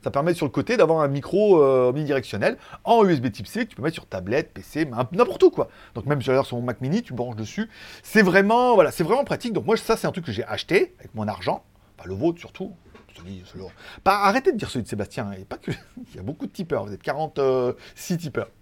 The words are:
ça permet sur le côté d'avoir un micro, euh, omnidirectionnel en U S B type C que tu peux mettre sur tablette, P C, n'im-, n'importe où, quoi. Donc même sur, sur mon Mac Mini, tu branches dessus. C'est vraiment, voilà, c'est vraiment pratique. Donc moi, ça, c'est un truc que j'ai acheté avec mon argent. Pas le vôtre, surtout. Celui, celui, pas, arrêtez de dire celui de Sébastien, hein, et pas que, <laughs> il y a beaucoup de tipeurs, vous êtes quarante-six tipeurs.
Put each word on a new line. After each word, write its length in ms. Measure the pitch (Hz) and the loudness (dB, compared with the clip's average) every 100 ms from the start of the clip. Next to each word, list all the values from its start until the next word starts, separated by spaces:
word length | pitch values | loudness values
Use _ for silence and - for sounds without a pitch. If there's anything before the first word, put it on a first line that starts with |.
ça 60 | 135 | -2
permet 240 | 139 156 | -2 0
sur 100 | 175 | 0
le 60 | 147 | -2
côté 260 | - - 233 | -2 -2 4
d'avoir 240 | 165 160 | 4 4
un 80 | 147 | 2
micro, 540 | 139 - 185 214 180 | -2 -2 0 6 6
euh, 260 | 139 131 127 | 6 6 4
omnidirectionnel 720 | 135 151 139 - 104 151 247 - - | 0 0 -2 -2 -2 -2 -2 -12 -14
en 220 | - 233 202 | 2 4 6
U 40 | |
S 120 | 156 | 4
B 100 | 123 | 0
type 140 | - 98 | -6 -10
C 180 | 208 | -6
que 60 | 247 | -8
tu 60 | - | -4
peux 60 | |
mettre 120 | 135 | -6
sur 100 | - | -6
tablette, 480 | - 95 90 127 - | -10 -10 -2 -2 -2
P 80 | - | -12
C, 240 | - 147 | -10 -4
n'im-, 240 | 156 117 127 | -4 -2 -4
n'importe 300 | 175 247 - | 0 0 4
où, 80 | 370 | 4
quoi. 200 | - - - - | 4 -6 -6 -14
Donc 100 | - | -10
même 160 | 123 147 | -2 -2
sur, 240 | 123 131 | 2 0
sur 140 | 131 123 | 0 -4
mon 40 | |
Mac 200 | 120 117 | -6 -6
Mini, 200 | 127 196 | -2 -4
tu 120 | 240 | -4
branches 220 | 123 120 107 | -8 -8 -6
dessus. 340 | 110 - 220 - - - | -8 -6 -8 -10 -20 -20
C'est 180 | - 208 | 0 4
vraiment, 540 | 190 180 196 233 247 | 6 6 4 4 4
voilà, 160 | 226 151 | 6 4
c'est 140 | - | 2
vraiment 200 | 170 233 | 0 0
pratique. 300 | 285 156 240 | 0 -4 -4
Donc 100 | 185 | -4
moi, 140 | 120 214 | 0 -2
ça, 180 | - 220 | 0 -2
c'est 100 | 175 | -2
un 60 | |
truc 140 | 135 165 | -6 -8
que 60 | |
j'ai 120 | 104 | -8
acheté 500 | - 107 - 208 359 _ | -6 -8 0 0 0 _
avec 160 | - | -16
mon 120 | 107 104 | -8 -6
argent. 380 | 101 - 190 _ _ _ _ | -4 -4 -6 _ _ _ _
Pas 80 | |
le 80 | - | -10
vôtre, 260 | 95 175 170 | -2 -2 -2
surtout. 360 | - - 190 185 _ - - - | -12 -14 -14 -14 _ -20 -20 -20
Celui, 260 | 85 95 | -16 -16
celui, 200 | 90 90 92 - - - | -16 -16 -16 -18 -20 -4
pas, 180 | - 196 | 0 4
arrêtez 320 | 202 226 320 | 4 4 2
de 40 | 254 | 0
dire 140 | - | -4
celui 140 | 131 | -6
de 40 | 104 | -6
Sébastien, 380 | 107 98 - 104 | -6 -6 -6 -8
hein, 60 | 98 | -8
et 60 | |
pas 120 | 95 339 | -12 -12
que, 160 | - - - | -8 -8 -10
<laughs> 200 | - 247 | -20 -18
il 60 | - | -12
y 20 | |
a 20 | |
beaucoup 240 | 95 160 262 | -12 -10 -12
de 60 | |
tipeurs, 340 | - 170 127 101 | -10 -4 -4 -4
vous 60 | |
êtes 80 | 98 | -10
quarante-six 1120 | - 139 156 - 135 131 123 - - - - 170 | -8 -6 -6 0 2 2 0 -4 -12 -18 -6 -6
tipeurs. 320 | 156 117 101 _ | -4 -6 -8 _